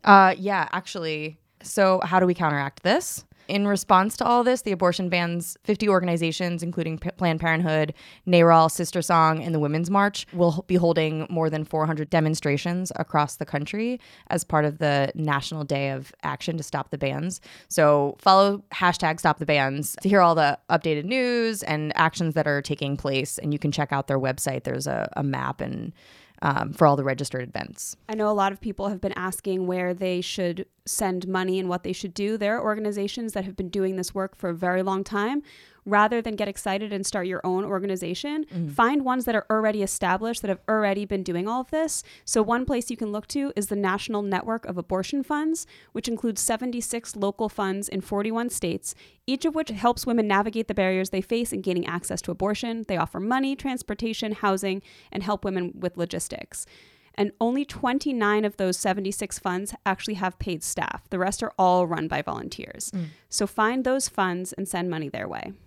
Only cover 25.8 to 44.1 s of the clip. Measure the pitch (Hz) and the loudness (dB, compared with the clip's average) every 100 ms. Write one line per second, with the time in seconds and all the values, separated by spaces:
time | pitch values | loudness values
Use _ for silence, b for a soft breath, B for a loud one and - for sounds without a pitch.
25.8 | 110 - b b b b 156 139 - 156 | -10 -14 b b b b -2 0 -2 4
26.8 | 156 143 135 131 139 131 123 - - - | 4 4 0 -4 -6 -6 -8 -8 -10 -12
27.8 | - - - 214 214 214 196 196 226 190 | -14 -14 -10 -2 0 2 0 -2 -8 -4
28.8 | 202 190 196 - 185 180 202 190 180 185 | -4 -4 -4 -4 -6 -6 -4 -2 -2 -2
29.8 | 180 180 185 180 180 - 175 170 - _ | -2 -2 -2 -2 -4 -4 -2 -4 -10 _
30.8 | - - 196 180 180 185 185 185 185 180 | -8 -4 -2 -2 -2 -2 0 -2 -2 -4
31.8 | 180 180 196 175 202 220 202 233 214 214 | -4 -6 -8 -4 -2 0 0 0 -2 -2
32.8 | 208 208 202 - 226 208 190 190 185 196 | -2 -2 -4 -4 -6 -6 -8 -8 -6 -2
33.8 | 190 190 180 196 190 _ 185 170 180 185 | -2 -2 -4 -4 -6 _ -6 -2 0 0
34.8 | 190 190 196 208 214 285 B B B B | 0 -2 -2 -2 0 -2 B B B B
35.8 | - 208 214 233 226 208 208 196 208 196 | 0 4 4 2 -4 -4 -4 -4 -4 -4
36.8 | 214 202 196 208 180 180 185 185 202 190 | -4 -4 -4 -4 -4 -4 -2 -2 0 -2
37.8 | 196 185 170 180 285 311 302 180 160 143 | -2 -4 -4 -6 -4 -6 -6 -6 -4 4
38.8 | 233 294 262 254 240 220 - 220 220 214 | 4 4 0 -2 0 -2 0 0 2 0
39.8 | 190 - 175 190 220 233 214 180 - 220 | -2 -2 0 0 -2 -4 -4 -4 0 2
40.8 | 208 196 202 196 185 170 196 247 254 311 | 2 0 -2 -4 -2 -4 -2 -4 -2 -2
41.8 | 320 - B B - 233 214 240 254 254 | -2 -4 B B -2 0 2 0 0 -2
42.8 | 240 226 214 208 - 285 277 - 196 202 | -4 -6 -4 -6 -6 -4 -4 -4 -4 0
43.8 | 190 190 - | 0 -2 -2